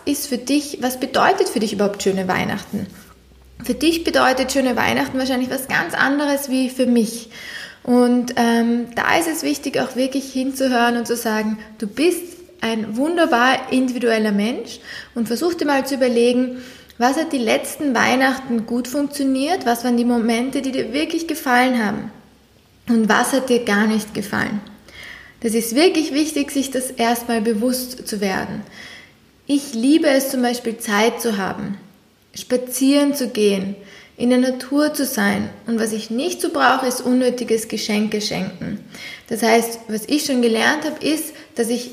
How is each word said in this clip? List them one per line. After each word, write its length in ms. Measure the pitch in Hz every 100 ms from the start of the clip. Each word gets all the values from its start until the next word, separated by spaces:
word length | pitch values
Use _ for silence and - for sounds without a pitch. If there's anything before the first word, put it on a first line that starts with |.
ist 240 | 277 285 -
für 100 | 247
dich, 420 | 247 294 - -
was 180 | 247 254
bedeutet 480 | 269 277 - 381 381
für 140 | 214
dich 100 | 214
überhaupt 320 | 202 202 202
schöne 240 | 196 190 190
Weihnachten? 580 | 170 - 196 - 202 190 - - - - - - -
Für 120 | 254 247
dich 280 | 302 330
bedeutet 480 | 330 269 254 262 262
schöne 240 | 277 254 240
Weihnachten 420 | 95 247 277 262
wahrscheinlich 320 | 262 254 254
was 180 | 262 -
ganz 260 | 202 -
anderes 560 | - 262 285 285 277 277
wie 200 | 262 254
für 160 | - 254
mich. 440 | 240 208 - - - - - - -
Und, 520 | - 247 247 247 240 -
ähm, 540 | 233 233 233 240 233
da 240 | - - -
ist 100 | 330
es 140 | 302
wichtig, 380 | 285 285 277 -
auch 160 | 247 240
wirklich 360 | 262 269 -
hinzuhören 680 | 262 262 262 262 240 240 240
und 100 | 233
zu 80 | 233
sagen, 420 | 233 214 214 214 - -
du 80 | 202
bist 340 | - 339 349 - - - -
ein 340 | 226 220 214 220
wunderbar 760 | 302 339 320 233 254 269 -
individueller 600 | 254 254 240 233 220 220
Mensch 480 | 202 214 330 - - - - - 247
und 120 | 220
versuch 280 | 233 349 339
dir 100 | 294
mal 180 | 277
zu 120 | 269 269
überlegen, 640 | 254 233 240 247 254 - - - - -
was 180 | 240 277
hat 160 | 320
die 60 | 269
letzten 560 | 226 277 - - 294 226
Weihnachten 720 | 214 254 262 254 254 233 214
gut 200 | 240 247
funktioniert, 800 | 294 285 - 269 262 294 381 -
was 180 | -
waren 140 | 247 240
die 80 | 240
Momente, 560 | 240 226 226 262 277
die 100 | 262
dir 220 | 254 220
wirklich 320 | 269 320 330 330
gefallen 580 | 294 269 247 254 240
haben 280 | 208 214 - - - _ _ _ _ _ -
und 220 | 226 214
was 240 | 214 247
hat 160 | 262 254
dir 160 | 240 233
gar 220 | 202 214
nicht 260 | 220 -
gefallen. 480 | - 202 214 - 208 - - - - - - - -
Das 160 | 233 226
ist 180 | 226
wirklich 400 | 240 349 320 302
wichtig, 380 | 277 311 285 277
sich 180 | 277 262
das 220 | 262 254
erstmal 500 | - 226 233 240 226
bewusst 640 | 220 208 247 247 - - -
zu 140 | 208
werden. 400 | 170 - - - - - - - - _ _ _ -
Ich 260 | 277 -
liebe 340 | 226 262 311 311
es 220 | 269 269
zum 140 | 254
Beispiel, 340 | 240 247 233 214
Zeit 420 | - 202 233 226
zu 180 | 233 202
haben, 420 | 185 - - 196 - _ _ _ _ -
spazieren 800 | - 247 247 - 269 285 285 269
zu 140 | 240
gehen, 460 | 214 208 190 196 202 - - - -
in 120 | 240
der 80 | 254
Natur 560 | 254 254 - 285 302
zu 100 | 294
sein. 460 | 269 - 202 196 214 - -
Und 140 | 226
was 140 | 214
ich 180 | 214 -
nicht 300 | 233 349 349
so 80 | 330
brauche, 360 | 285 254 269 262
ist 160 | 247
unnötiges 680 | 262 254 247 247 220 220 -
Geschenke 520 | 214 - 208 214 208
schenken. 580 | 208 170 190 - 170 208 - - - - -
Das 120 | 226
heißt, 380 | 226 233 233 226 -
was 180 | 214 -
ich 200 | 294 285
schon 180 | 254
gelernt 420 | 240 226 247 302 311
habe, 180 | -
ist, 300 | - 311 - - - -
dass 140 | 226
ich 200 | 247 -